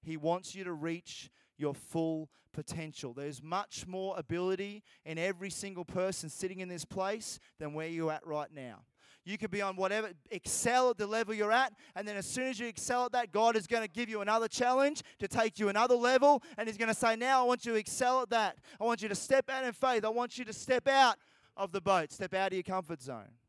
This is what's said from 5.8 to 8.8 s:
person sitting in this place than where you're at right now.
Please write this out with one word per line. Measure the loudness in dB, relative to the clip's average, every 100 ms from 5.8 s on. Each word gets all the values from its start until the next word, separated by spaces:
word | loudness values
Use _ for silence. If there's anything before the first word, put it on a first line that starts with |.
| -8
person | -2 -2 -2 -8
sitting | -8 -8 -6
in | -8
this | -10
place | -10 -4 -4 -4 -8 -14 _ _
than | -8
where | -6 -6
you're | -2 -2
at | -4 -4
right | -6 -6
now. | -10 -14 -16